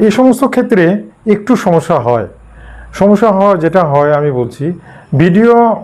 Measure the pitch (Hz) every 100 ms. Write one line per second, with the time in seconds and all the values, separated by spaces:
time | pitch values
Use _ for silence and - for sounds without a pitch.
0 | 214 214 262 254 262 254 240 208 165 202
1 | - _ 220 208 208 240 190 165 - 156
2 | 120 120 92 - - - - - - -
3 | 196 202 226 190 202 185 165 185 160 143
4 | 147 147 147 127 120 - 147 175 - -
5 | - 139 170 180 233 233 233 208